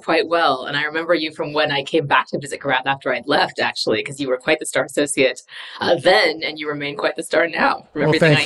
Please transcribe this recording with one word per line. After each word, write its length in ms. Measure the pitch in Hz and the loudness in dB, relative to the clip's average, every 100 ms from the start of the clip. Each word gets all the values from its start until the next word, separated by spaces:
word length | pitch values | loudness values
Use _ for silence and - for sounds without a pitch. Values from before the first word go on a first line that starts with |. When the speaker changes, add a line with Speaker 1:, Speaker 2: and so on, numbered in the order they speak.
Speaker 1:
quite 240 | - 165 156 | 2 0 2
well, 380 | 170 160 131 - | 2 2 2 -2
and 120 | 143 | -4
I 60 | |
remember 320 | 151 156 170 175 | -2 -2 0 0
you 160 | 156 | 0
from 180 | 147 156 | -4 -4
when 180 | 147 151 | 0 0
I 120 | 143 | 0
came 220 | 139 165 143 | 0 0 2
back 220 | 139 139 | 2 2
to 100 | 151 | -4
visit 200 | 139 - | -8 -8
Cravath 260 | 139 131 135 | -2 0 0
after 260 | 139 143 | -2 -2
I'd 140 | 123 120 | -4 0
left, 320 | 151 180 - | 0 0 -2
actually, 440 | 120 - - 110 | -4 -4 -2 -2
'cause 160 | 110 139 | -2 -6
you 80 | 139 | -4
were 100 | 127 | -2
quite 220 | - 160 | 0 -2
the 80 | 151 | -2
star 160 | - | -4
associate, 580 | 120 - 147 - 131 123 - - - - | -2 -2 -2 2 0 0 -12 -18 -16 -6
uh, 140 | 101 175 | 0 2
then, 460 | 151 202 180 156 | 4 4 4 0
and 160 | 160 156 | -6 -6
you 80 | 151 | -6
remain 280 | 147 143 143 | -4 -6 -4
quite 180 | 156 - | -4 -4
the 80 | |
star 240 | 165 160 165 | -2 0 0
now, 400 | 151 269 - - | 0 0 -2 -6
from 80 | 151 | -2
Speaker 2:
Well, 80 | 156 | 0
Speaker 1:
everything 260 | 156 165 | 4 6
Speaker 2:
thank 40 | 151 | 4